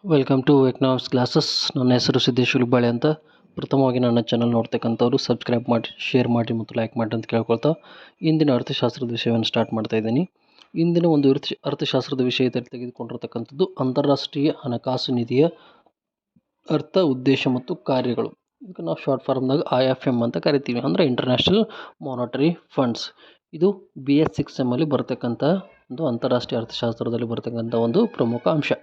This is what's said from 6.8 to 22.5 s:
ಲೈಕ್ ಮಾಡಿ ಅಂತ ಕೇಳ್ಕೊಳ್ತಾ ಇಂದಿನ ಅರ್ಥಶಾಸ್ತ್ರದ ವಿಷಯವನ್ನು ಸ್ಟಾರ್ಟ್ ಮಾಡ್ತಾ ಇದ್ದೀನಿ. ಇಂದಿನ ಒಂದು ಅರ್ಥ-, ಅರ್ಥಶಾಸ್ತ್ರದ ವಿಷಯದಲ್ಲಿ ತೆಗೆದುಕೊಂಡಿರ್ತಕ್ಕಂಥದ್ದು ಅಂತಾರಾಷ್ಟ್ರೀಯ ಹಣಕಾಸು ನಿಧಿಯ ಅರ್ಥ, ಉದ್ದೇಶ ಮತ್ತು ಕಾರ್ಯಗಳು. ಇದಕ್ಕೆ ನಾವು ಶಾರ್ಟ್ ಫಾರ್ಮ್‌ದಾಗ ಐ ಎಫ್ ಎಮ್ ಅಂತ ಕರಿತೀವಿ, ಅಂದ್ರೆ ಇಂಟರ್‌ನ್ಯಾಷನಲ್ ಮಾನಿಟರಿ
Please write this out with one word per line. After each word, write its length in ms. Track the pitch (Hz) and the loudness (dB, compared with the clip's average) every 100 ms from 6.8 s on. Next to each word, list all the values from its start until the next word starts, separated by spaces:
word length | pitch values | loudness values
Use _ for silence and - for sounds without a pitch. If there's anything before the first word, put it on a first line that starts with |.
ಲೈಕ್ 160 | 110 - | -4 -4
ಮಾಡಿ 200 | 113 113 | -4 -4
ಅಂತ 100 | - | -2
ಕೇಳ್ಕೊಳ್ತಾ 460 | 113 113 117 147 160 - - - _ | -2 0 0 0 -2 -8 -20 -20 _
ಇಂದಿನ 320 | 160 156 147 | 0 2 4
ಅರ್ಥಶಾಸ್ತ್ರದ 560 | 123 135 139 120 - 120 | 2 0 -2 -2 -2 -6
ವಿಷಯವನ್ನು 340 | 117 120 113 | -2 0 0
ಸ್ಟಾರ್ಟ್ 300 | 110 120 113 | 0 -2 -2
ಮಾಡ್ತಾ 220 | 113 107 113 | -4 -2 -2
ಇದ್ದೀನಿ. 340 | 110 127 185 _ _ _ _ | 0 0 -2 _ _ _ _
ಇಂದಿನ 300 | - 170 170 | -2 2 2
ಒಂದು 260 | 170 151 139 | 4 4 4
ಅರ್ಥ-, 280 | 135 - - 143 | 2 -2 -8 -6
ಅರ್ಥಶಾಸ್ತ್ರದ 540 | 139 143 135 123 131 | -4 -2 -2 -2 -2
ವಿಷಯದಲ್ಲಿ 460 | 127 120 127 123 120 | 0 2 0 -2 -8
ತೆಗೆದುಕೊಂಡಿರ್ತಕ್ಕಂಥದ್ದು 1000 | 123 123 - 117 123 - 120 113 139 180 - | -14 -14 -12 -12 -10 -8 -8 -10 -4 -4 0
ಅಂತಾರಾಷ್ಟ್ರೀಯ 720 | 131 127 143 139 - 147 143 - | -2 0 2 0 -2 -2 -2 -2
ಹಣಕಾಸು 540 | 135 117 131 127 - | -6 -4 -4 -4 -2
ನಿಧಿಯ 360 | 123 117 123 165 - - _ _ _ _ _ _ _ _ _ - | -2 0 2 2 0 -20 _ _ _ _ _ _ _ _ _ -4
ಅರ್ಥ, 280 | 151 - 190 | -4 0 2
ಉದ್ದೇಶ 500 | 170 127 131 131 139 | 2 2 2 2 2
ಮತ್ತು 280 | 123 - - | -2 -4 -6
ಕಾರ್ಯಗಳು. 560 | - 127 120 117 - _ _ _ | -2 0 0 -2 -4 _ _ _
ಇದಕ್ಕೆ 200 | 220 180 | -20 -10
ನಾವು 140 | 165 160 | -8 -4
ಶಾರ್ಟ್ 280 | - 131 | -2 -2
ಫಾರ್ಮ್‌ದಾಗ 380 | - 135 131 143 - | -2 -2 0 0 2
ಐ 140 | 127 131 | 2 2
ಎಫ್ 220 | 131 143 | 0 0
ಎಮ್ 140 | 120 | 0
ಅಂತ 140 | 117 170 | -2 -2
ಕರಿತೀವಿ, 440 | 160 143 135 123 | 0 0 0 -4
ಅಂದ್ರೆ 260 | 135 180 156 | -2 0 2
ಇಂಟರ್‌ನ್ಯಾಷನಲ್ 600 | 120 156 156 - 202 220 - - _ | 0 0 2 4 2 2 -6 -18 _
ಮಾನಿಟರಿ 540 | 147 123 120 131 156 | -10 -6 -6 0 0